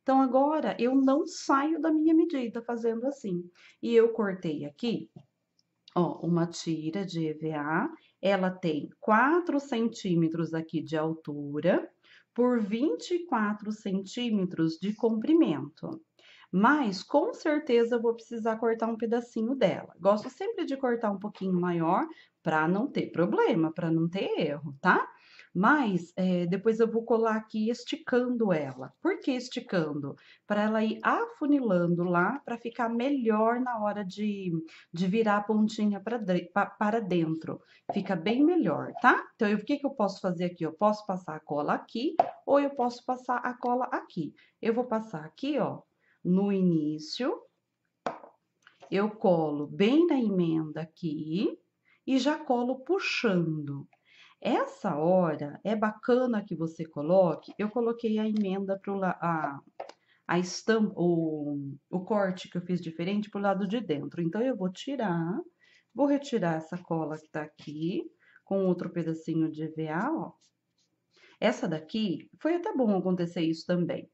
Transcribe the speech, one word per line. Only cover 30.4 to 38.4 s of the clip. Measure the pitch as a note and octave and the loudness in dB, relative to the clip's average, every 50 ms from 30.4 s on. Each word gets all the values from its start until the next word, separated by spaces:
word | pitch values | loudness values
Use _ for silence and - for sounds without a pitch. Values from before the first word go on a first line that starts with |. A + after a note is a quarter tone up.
| _ | _
Pra | - G#3 G#3 G#3 | -4 -2 0 0
ela | G#3+ A3 A3 A3 | 2 2 2 0
ir | A3 - - | 0 -2 0
afunilando | - A3 C4+ F#4+ A#4 A#4 - - D#4 C#4 D4 C#4 B3+ A3 F#3 F3 F3 E3+ F3 E3+ F3 | 0 0 2 2 0 -4 -4 -4 2 2 2 4 4 2 2 4 4 2 2 2 2
lá, | F3+ F3 F3 F3 G3 B3+ C#4+ | 2 2 2 2 2 -2 -4
pra | _ - A#3+ | _ -8 -10
ficar | A#3 - A#3 - - A#3+ A3+ | -8 -8 -10 -4 -4 -2 -2
melhor | A#3 A#3 A#3+ C#4+ D4 C4+ A#3 A3 G#3+ G#3+ A3 A3+ A#3+ B3 | 0 0 0 0 0 2 2 2 4 4 4 2 2 0
na | B3+ B3+ A#3+ A3 | -2 -2 -2 -2
hora | G#3 G#3 G3 G#3 G#3 | -2 -2 -2 -2 -6
de, | F3+ - G3+ G#3+ G#3+ G3+ G3 F#3+ F3+ E3 D#3+ D#3+ - - - - _ - | -8 -6 -4 -4 -2 -2 -2 -2 -2 -2 -2 -4 -8 -18 -20 -20 _ -4
de | E3 F#3+ | -2 0
virar | F#3 F#3+ A3+ A3 G#3+ G3+ | 2 2 2 4 4 2
a | G#3+ G#3 | 2 2
pontinha | - A3 G#3+ G#3+ G#3+ - - G#3 G#3 G3+ G3 | 2 2 2 2 2 2 0 0 0 0 -2
pra | F#3+ A3 A#3 | -4 -4 -4
dre-, | B3 G#3+ F3+ F3+ F3 F3 - _ | -4 0 0 0 0 0 -2 _
pa-, | G3+ G3 | 0 0
para | F#3+ - _ A3 G#3 G#3+ A#3 | 0 -2 _ 0 0 0 0
dentro. | A3 F3+ F3+ E3+ E3 D#3+ D#3+ D#3+ - - - - _ _ _ - _ - - | 0 0 2 2 2 0 -2 -4 -6 -10 -12 -12 _ _ _ -16 _ -4 -4
Fica | G3+ F#3 - F#3+ | -4 -2 -2 -4
bem | E3 D#3+ G#3 A#3 B3+ | -2 0 0 4 4